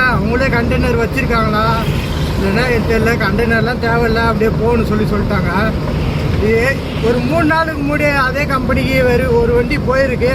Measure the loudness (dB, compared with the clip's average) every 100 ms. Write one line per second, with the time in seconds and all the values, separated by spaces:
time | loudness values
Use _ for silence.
0 | 2 0 0 0 0 0 0 0 0 0
1 | 0 -2 0 0 0 0 0 0 0 -2
2 | -2 -2 -2 0 0 0 0 0 0 0
3 | 0 0 0 0 0 0 0 -2 -2 0
4 | 0 0 0 0 0 0 0 0 0 0
5 | 0 0 0 0 0 0 -2 -2 -2 -2
6 | -2 -2 -2 0 2 2 0 -2 -4 -2
7 | 0 0 0 0 2 2 0 -2 -2 0
8 | 0 0 0 -2 -2 -2 0 0 2 2
9 | 2 2 2 2 2 2 0 -2 0 0
10 | 0 0 0